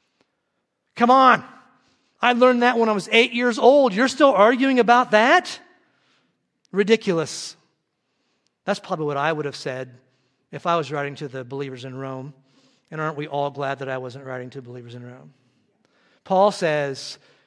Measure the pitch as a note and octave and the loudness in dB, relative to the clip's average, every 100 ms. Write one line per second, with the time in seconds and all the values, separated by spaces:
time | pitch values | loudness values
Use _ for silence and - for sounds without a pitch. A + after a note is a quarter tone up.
0 | _ _ _ _ _ _ _ _ _ - | _ _ _ _ _ _ _ _ _ -2
1 | A#3+ C4 C4 A#3 - - _ _ _ _ | 4 6 6 4 -2 -20 _ _ _ _
2 | _ _ A#3+ B3 B3+ B3 A#3+ A#3 A3+ G#3 | _ _ 0 4 4 4 2 2 0 -2
3 | E3+ A3 B3 A#3+ B3 A#3 A#3+ C#4+ C4 F#3+ | 0 2 2 0 -2 4 6 6 4 2
4 | C4 C4 C#4+ F#3 G#3 B3 C4+ B3+ A3 A#3+ | -2 4 4 6 4 4 2 2 4 2
5 | B3+ G#3+ A#3+ F4 F4 - _ _ _ _ | 4 2 4 2 0 -16 _ _ _ _
6 | _ _ _ _ _ _ _ F#3 G3+ A3+ | _ _ _ _ _ _ _ -4 0 0
7 | G#3 E3 D3 - - - _ _ _ _ | 0 -4 -4 -10 -14 -18 _ _ _ _
8 | _ _ _ _ _ _ - G3 - F3 | _ _ _ _ _ _ -8 -8 -6 -6
9 | D3 C#3 D3+ D#3 C#3+ - D3 B2+ B2+ A#2+ | -4 -2 -2 -4 -8 -10 -10 -10 -12 -18
10 | _ _ _ _ _ D3 F3 E3+ C3+ D3 | _ _ _ _ _ -10 -4 -4 -4 -6
11 | C#3+ C#3 D3 C3 B2 C#3 C#3+ B2+ C3 C3 | -8 -10 -12 -12 -12 -10 -10 -12 -14 -12
12 | C3+ C3 C3+ - _ _ _ _ _ D#3 | -12 -12 -14 -18 _ _ _ _ _ -8
13 | D#3 D3 D3+ C#3+ C#3+ C3+ C#3 C3 C3+ C3 | -8 -6 -8 -6 -6 -6 -8 -6 -8 -8
14 | B2+ C3 C3+ B2+ B2 C3+ A#2+ B2 A#2+ A#2+ | -10 -14 -14 -12 -12 -16 -18 -18 -18 -18
15 | B2 B2+ D3+ C#3+ _ _ _ _ _ _ | -18 -20 -20 _ _ _ _ _ _ _
16 | _ _ - F#3+ G3+ F#3+ E3+ D3+ C#3+ C3+ | _ _ -2 2 2 2 -2 -2 -4 -8
17 | - - _ _ | -14 -18 _ _